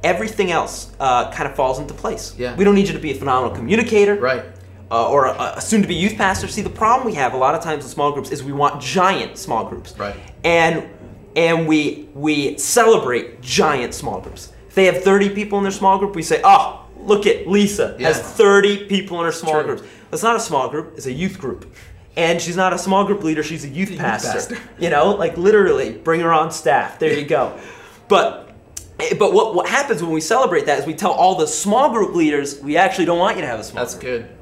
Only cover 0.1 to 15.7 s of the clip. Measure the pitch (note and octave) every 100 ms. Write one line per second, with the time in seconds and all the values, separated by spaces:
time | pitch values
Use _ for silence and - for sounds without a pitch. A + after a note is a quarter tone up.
0.1 | F3+ A3 - F#3+ A3 - - - - C3+
1.1 | B2 - - C#3+ C#3 C3 C3 C#3+ C#3 G#3+
2.1 | - - - B2 B2 G3+ G3+ G3 D#3 D#3
3.1 | C3 C#3 C3 A#2 G2+ A#2+ A3+ - G#3+ G3+
4.1 | G3+ B2+ B2 - - - - - A#2 A2+
5.1 | C#3+ C3 - A#2+ - - A3 F3 E3 G3
6.1 | G#3+ G3 G3 G3 - - - - B3+ B3
7.1 | D#3 B2+ C3 C3 D#3 E3 D3+ B2 - C#3+
8.1 | C3+ A#2 C#3+ C3+ C#3+ D3 C#3+ B2+ F3 F#3
9.1 | F3 G2 - - A2+ G2 - - - G2+
10.1 | G2 - - E3 E3+ E3 E3 - - -
11.1 | - - - E3 E3 D#3+ D#3 C#3+ - -
12.1 | C#3 D3+ D3 C3+ - - - A3+ G#3 B2+
13.1 | A#2+ - - - - D#3+ C#3 A#2+ - B2+
14.1 | F#2+ - - - - - - F#3 F3+ G3
15.1 | G3 G3 G3+ G#3 G3+ G3